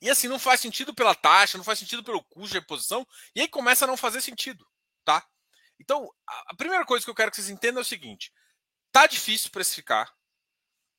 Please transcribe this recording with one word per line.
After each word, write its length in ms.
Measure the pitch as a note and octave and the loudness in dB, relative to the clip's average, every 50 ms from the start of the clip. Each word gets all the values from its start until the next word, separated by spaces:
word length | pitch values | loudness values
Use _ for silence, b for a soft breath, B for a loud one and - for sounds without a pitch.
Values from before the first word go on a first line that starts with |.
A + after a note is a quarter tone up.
E 80 | - A#3+ | -2 0
assim, 200 | C#4 - - B3 | 2 2 2 0
não 100 | C4 B3+ | -4 -2
faz 220 | - C4 B3+ A#3+ | 2 4 4 4
sentido 340 | - A#3 - - C4+ - - | 2 -4 -6 -6 -8 -8 -2
pela 200 | - A#3+ G#3 E3 | 2 4 4 4
taxa, 440 | - - D3+ E3 F#3+ G3+ F#3+ - F#3+ | 6 6 8 8 8 8 6 2 -4
não 60 | F3+ | -6
faz 140 | G#3 A3 - | -4 -4 -4
sentido 260 | G3 - A#3 A#3+ A3 | -6 -8 -10 -10 -8
pelo 180 | B3 A3 E3+ - | -6 -6 -6 -6
custo 280 | _ _ D#3+ G3+ G3+ | _ _ -16 -12 -6
de 60 | - F#3 | -6 -6
reposição, 440 | D#3+ - D#3 B2+ - - G3 A#3+ C4 b b b b b b | -6 -6 -8 -8 -4 -4 -4 -4 -6 b b b b b b
e 60 | A3 | -2
aí 80 | D4 - | -2 -2
começa 360 | - D4 B3 A#3+ B3 - C#4 | -2 0 2 4 4 4 4
a 40 | C4 | 2
não 80 | C4 | 0
fazer 240 | B3 - A#3 G#3+ C4 | -2 -2 -4 -2 -2
sentido, 440 | - C#4 A#3+ - - C4 A#3+ - _ _ _ _ _ _ _ _ | -6 -6 -6 -8 -8 -8 -10 -14 _ _ _ _ _ _ _ _
tá? 240 | _ - D3+ E3+ - _ _ _ _ _ _ _ _ _ _ _ | _ 2 2 2 0 _ _ _ _ _ _ _ _ _ _ _
Então, 280 | C#3+ - C#4 D4 B3 - - _ _ | -4 -4 -4 -2 -4 -8 -14 _ _
a, 260 | - A#2+ A#2+ - - | -14 -14 -14 -12 -14
a 20 | C#4 | -10
primeira 300 | - C#4 E4 F#4+ F#4 E4 | -8 -4 -2 0 -2 0
coisa 200 | - B3+ A#3 - | 0 0 -2 -2
que 60 | - | -4
eu 40 | G#3+ | -2
quero 160 | - A3 G#3+ | -2 -2 -2
que 60 | - | -2
vocês 140 | - G3 G3 | -6 -8 -10
entendam 300 | G3+ G3 - A#3+ B3+ B3+ | -8 -4 -2 -2 -2 -2
é 20 | |
o 20 | A#3+ | -4
seguinte: 480 | - A#3 F#3 D3 A#2 G#2 - - - _ _ _ _ _ _ _ _ _ _ _ _ | -6 -8 -8 -12 -16 -16 -16 -18 -18 _ _ _ _ _ _ _ _ _ _ _ _
tá 140 | - C4 D4+ | 2 4 4
difícil 440 | D#4 - - - - G#3+ A3 - - | 4 2 -2 -4 -4 -4 -4 -4 -6
precificar, 640 | - G3+ F3+ - - - - - A#2 G#2+ A2+ - _ _ _ _ _ _ _ _ _ _ _ _ _ _ _ _ _ | -6 -4 -4 -4 -4 -6 -4 -2 -2 -2 -2 -4 _ _ _ _ _ _ _ _ _ _ _ _ _ _ _ _ _